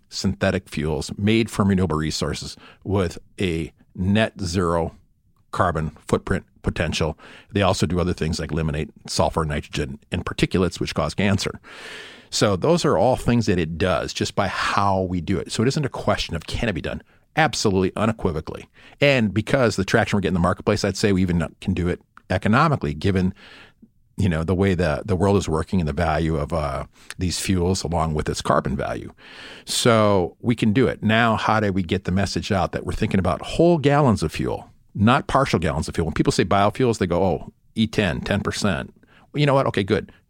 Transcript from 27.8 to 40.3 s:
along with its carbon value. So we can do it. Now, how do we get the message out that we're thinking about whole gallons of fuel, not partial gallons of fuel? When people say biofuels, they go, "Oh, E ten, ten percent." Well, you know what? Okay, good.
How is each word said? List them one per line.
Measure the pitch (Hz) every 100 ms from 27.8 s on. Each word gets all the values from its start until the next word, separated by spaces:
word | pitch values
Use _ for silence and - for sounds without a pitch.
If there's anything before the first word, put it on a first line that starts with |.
along | - 85 80
with | 76 76
its | -
carbon | - 69 71 67
value. | - 60 - - - - - - -
So | - 123 113 107 101 85 -
we | 110
can | 120 117
do | 98 95
it. | -
Now, | 107 110 117 107
how | - 110
do | 104
we | 95
get | 87 92
the | -
message | 92 95 - -
out | 98 80
that | - -
we're |
thinking | - 110 98
about | 90 80
whole | - - 170 170
gallons | 139 143 143 101
of | 78
fuel, | - 64 52 - - _
not | - 104 135 -
partial | 135 135 104
gallons | 82 71 82
of |
fuel? | - 80
When |
people | - 151
say | -
biofuels, | 98 101 101 - 127 110
they | 95
go, | 85
"Oh, | 95 73 - - _
E | - 107
ten, | - 98 65
ten | - 101
percent." | 98 - 104 73 55 - _ _ _
Well, | 143
you | 147
know |
what? | 135 127
Okay, | 98
good. | 98 98 - - _